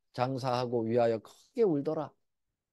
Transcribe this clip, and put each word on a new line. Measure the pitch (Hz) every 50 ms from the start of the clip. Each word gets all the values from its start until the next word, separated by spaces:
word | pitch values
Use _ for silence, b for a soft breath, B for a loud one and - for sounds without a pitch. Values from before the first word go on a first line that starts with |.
| _ _ -
장사하고 | - 123 131 135 123 117 131 123 123 127 120 123 120 113
위하여 | 113 117 120 117 117 113 107
크게 | - - - - _ _ - 240 226
울더라. | 190 156 143 139 156 156 160 147 - _ _ _ _ _ _ _ _ _ _ _ _